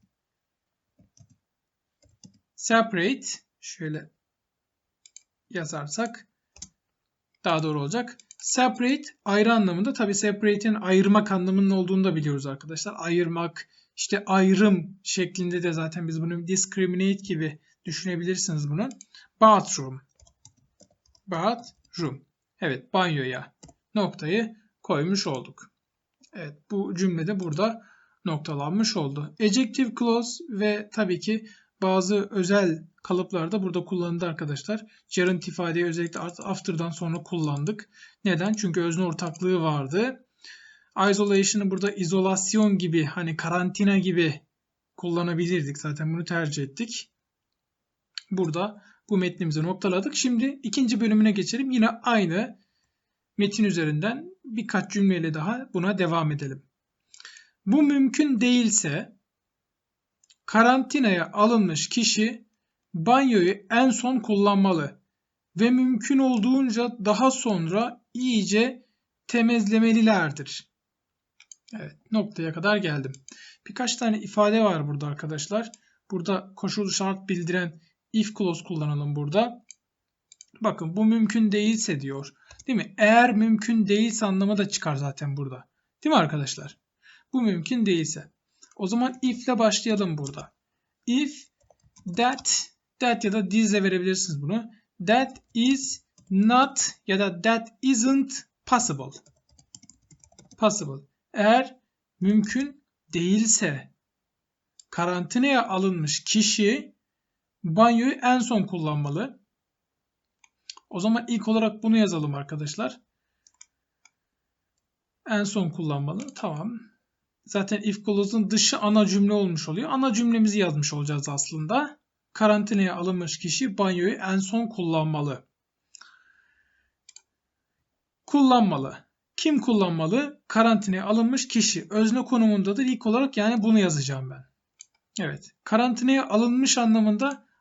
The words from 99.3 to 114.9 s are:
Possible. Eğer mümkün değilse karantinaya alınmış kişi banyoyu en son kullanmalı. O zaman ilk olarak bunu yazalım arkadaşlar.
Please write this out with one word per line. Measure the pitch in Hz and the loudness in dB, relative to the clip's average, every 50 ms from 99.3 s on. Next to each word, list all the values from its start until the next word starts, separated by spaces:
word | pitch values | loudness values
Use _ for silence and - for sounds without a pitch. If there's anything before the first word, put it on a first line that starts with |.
| _ _ _ _ _ _ _ _ - - _ - - _ _ _ _ _ _ _ _ - - - - - | _ _ _ _ _ _ _ _ -20 -20 _ -20 -20 _ _ _ _ _ _ _ _ -20 -20 -20 -4 0
Possible. | 226 208 208 - 165 143 135 143 - _ _ _ _ _ - | 2 2 2 0 -6 -8 -10 -12 -16 _ _ _ _ _ -4
Eğer | 226 202 214 233 254 269 - - _ _ _ _ _ _ _ _ - | 0 4 4 4 4 2 0 -8 _ _ _ _ _ _ _ _ -2
mümkün | 180 196 208 214 - - - 247 277 294 277 _ _ _ _ _ _ _ 160 | 0 2 4 4 4 2 0 -4 -4 -6 -8 _ _ _ _ _ _ _ -4
değilse | 175 170 185 196 214 226 214 - - 202 160 143 131 - - _ _ _ _ _ _ _ _ _ _ _ _ _ _ _ _ _ _ - _ | -2 0 2 2 2 4 2 2 2 2 0 -2 -4 -10 -14 _ _ _ _ _ _ _ _ _ _ _ _ _ _ _ _ _ _ -20 _
karantinaya | - - 170 175 180 180 180 - - 247 262 285 269 247 214 - | -6 -4 -2 -2 -2 -2 -4 -2 0 2 2 4 4 2 2 0
alınmış | 190 185 190 190 185 170 151 147 - - - | 0 0 0 0 0 0 -2 -2 -4 -4 -4
kişi | - - 220 202 - - - 208 202 240 294 - - _ _ _ _ _ _ _ _ _ _ _ _ _ _ - | 0 2 2 2 2 2 2 2 2 2 0 -4 -10 _ _ _ _ _ _ _ _ _ _ _ _ _ _ -6
banyoyu | 165 160 202 226 240 240 226 233 269 285 | -2 4 4 6 6 6 4 2 0 0
en | - 247 247 254 254 | 0 2 2 2 2
son | 233 - 247 202 185 | 2 0 0 0 -2
kullanmalı. | - 190 175 156 151 151 147 147 143 143 175 233 269 - _ _ _ _ _ _ _ _ _ _ _ _ _ _ _ _ _ _ _ _ _ _ _ _ _ _ - - - - - | -2 -4 -6 -4 -4 -4 -4 -4 -4 -4 -6 -6 -8 -10 _ _ _ _ _ _ _ _ _ _ _ _ _ _ _ _ _ _ _ _ _ _ _ _ _ _ -20 -20 -20 -16 -12
O | - 180 | -6 -4
zaman | 185 220 226 233 233 240 | 0 0 0 0 -2 -2
ilk | 233 214 - 220 | -4 -2 0 0
olarak | 220 220 220 214 208 - - | 0 2 2 0 -2 -2 0
bunu | 220 220 | 2 4
yazalım | 226 214 185 170 160 147 143 139 | 4 4 2 2 -2 -2 -4 -4
arkadaşlar. | 143 139 - 156 147 151 147 - 202 240 254 - - _ _ _ _ _ _ _ _ _ _ _ - - _ _ _ _ _ _ _ _ _ _ _ _ _ _ _ _ _ _ _ _ _ _ _ _ _ | -6 -8 -8 -8 -8 -8 -8 -6 -6 -6 -8 -8 -12 _ _ _ _ _ _ _ _ _ _ _ -20 -20 _ _ _ _ _ _ _ _ _ _ _ _ _ _ _ _ _ _ _ _ _ _ _ _ _